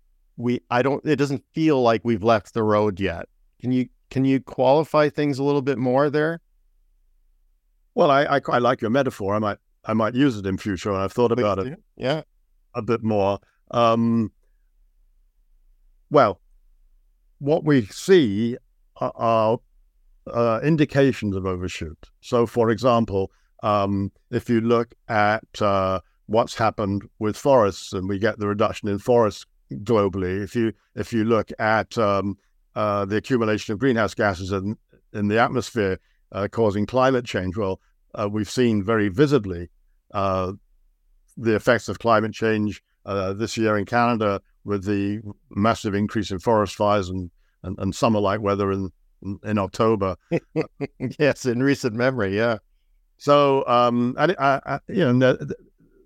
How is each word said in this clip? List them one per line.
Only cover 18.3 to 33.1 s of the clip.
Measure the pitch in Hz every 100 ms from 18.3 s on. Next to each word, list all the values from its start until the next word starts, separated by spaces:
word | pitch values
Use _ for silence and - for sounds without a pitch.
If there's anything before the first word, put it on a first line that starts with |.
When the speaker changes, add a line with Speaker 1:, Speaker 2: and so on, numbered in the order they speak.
| 98 117 123 - _ _ -
Speaker 2:
are, | 127 -
are, | 117 113 110 110 _ _ _ _ _ _ -
uh, | 117 117 113
indications | 143 160 151 143 139 - 104 95
of | 95
overshoot. | 92 90 - 82 78 - _
So, | - 123 117
for | 120 113
example, | 107 123 117 110 98 95 _ _ _
um, | 113 104 101 101 98 - _
if | 120 -
you | 117
look | 113 117 117 - -
at, | 110 104 110 - -
uh, | 104 98 95 95 - _ -
what's | 104 - -
happened | 110 - 101 98 - -
with | 107 101
forests, | 147 135 101 92 -
and | 98 92
we | 98
get | 107 107
the | 104
reduction | 104 107 - 107
in | 101
forests | - 120 110 - - _ -
globally. | 135 104 113 101 95 90 95
If | 101 120
you, | 110 - _ -
if | 104
you | 113 110
look | 110 101 -
at, | 110 110 98 -
um, | 104 98 98 95 _ _ _ -
uh, | 107 101
the | 98